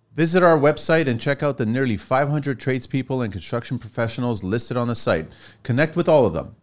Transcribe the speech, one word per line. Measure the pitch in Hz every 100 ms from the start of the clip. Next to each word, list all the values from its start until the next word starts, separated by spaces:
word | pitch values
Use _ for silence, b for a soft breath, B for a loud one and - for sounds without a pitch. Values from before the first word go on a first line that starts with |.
| _
Visit | - 165 180
our | 180 160
website | 143 151 - 165 147
and | 117
check | - 139
out | 147 135
the | 110
nearly | 123 135 104
five | - 131 143
hundred | 151 139 123
tradespeople | - 131 - 139 131 131
and | 117
construction | 95 - 117 - 123
professionals | 110 - 117 - 123 110
listed | 92 113 - 123
on | 120
the |
site. | 113 - 87 80 B B B
Connect | - 120 160 170
with | 175
all | 156
of | 113
them. | 80 65 -